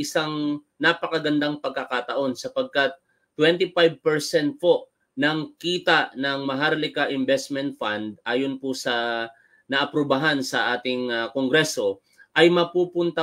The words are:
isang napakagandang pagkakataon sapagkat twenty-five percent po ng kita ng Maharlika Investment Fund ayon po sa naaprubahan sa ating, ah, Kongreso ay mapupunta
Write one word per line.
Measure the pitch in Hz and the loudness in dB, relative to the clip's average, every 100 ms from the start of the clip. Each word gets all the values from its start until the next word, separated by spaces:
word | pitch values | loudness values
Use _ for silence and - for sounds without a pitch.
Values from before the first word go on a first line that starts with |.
isang | 147 170 156 151 147 147 - _ | -4 -2 -2 -2 -4 -4 -10 _
napakagandang | 156 160 165 160 151 147 147 147 | 0 0 -2 -2 0 0 0 -2
pagkakataon | 135 135 127 127 120 123 135 123 | -6 -6 -4 -4 -4 -2 -2 -4
sapagkat | 127 135 127 143 135 - _ _ _ - | -6 -6 -2 0 0 -2 _ _ _ 2
twenty-five | 156 175 180 175 165 143 | 2 4 0 4 2 4
percent | 160 151 147 165 147 135 | 0 0 0 0 0 0
po | 175 147 - _ _ | 4 4 0 _ _
ng | - 147 156 147 - | -2 0 0 -4 -6
kita | 175 180 - 156 - 123 | -4 -2 2 2 2 -4
ng | 139 139 | -4 -4
Maharlika | 139 131 151 156 151 151 139 | -4 -2 0 0 -2 -2 -2
Investment | 139 131 135 - 139 139 135 | 0 0 0 0 -6 -6 -4
Fund | 107 107 107 104 113 | -4 -4 -6 -8 -4
ayon | 123 139 131 | -2 -2 -4
po | 135 | -6
sa | 127 135 117 117 117 113 - _ _ - | -4 -2 -2 -2 -4 -6 -12 _ _ -4
naaprubahan | 135 143 147 139 135 156 139 | -2 0 -2 0 2 2 0
sa | 131 127 110 | -2 -2 0
ating, | 123 131 127 123 | -2 -2 -4 -2
ah, | 117 113 | -4 -4
Kongreso | 139 131 156 147 - 101 98 _ _ - | -2 2 2 2 0 -2 -4 _ _ -4
ay | 156 170 | 4 6
mapupunta | 175 170 180 175 175 175 165 | 6 2 0 0 -2 -2 -2